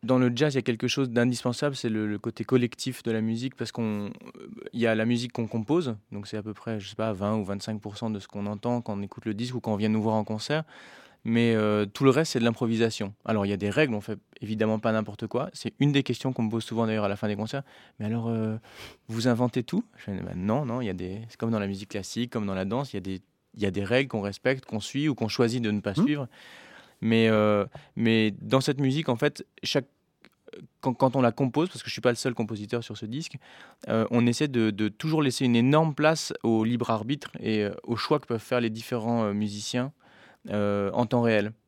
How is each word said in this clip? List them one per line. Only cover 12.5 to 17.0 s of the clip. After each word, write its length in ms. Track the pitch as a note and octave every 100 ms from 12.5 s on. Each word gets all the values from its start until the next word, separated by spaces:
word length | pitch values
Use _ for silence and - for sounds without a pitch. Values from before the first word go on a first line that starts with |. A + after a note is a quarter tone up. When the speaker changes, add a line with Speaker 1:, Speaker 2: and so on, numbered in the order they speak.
| A#2 A#2+ A2+ A2+ - G2+ G2+ -
Speaker 1:
Alors, 180 | A2
il 60 | G2+
y 20 |
a 60 | G2+
des 100 | G2+
règles, 240 | G#2 D3+
on 80 | G#2+
fait 180 | G2+ G#2 _ -
évidemment 380 | G#2+ G#2+ A2 A2
pas 120 | A2+
n'importe 360 | A2 G#2+ G2+ A2
quoi, 240 | A#2+ E3
c'est 220 | - A#2+ -
une 120 | C#3+
des 100 | C#3+
questions 300 | C3+ A#2+ C3+
qu'on 120 | B2+
me 60 | A2
pose 140 | A2+
souvent 220 | - A2 A2+
d'ailleurs 180 | A2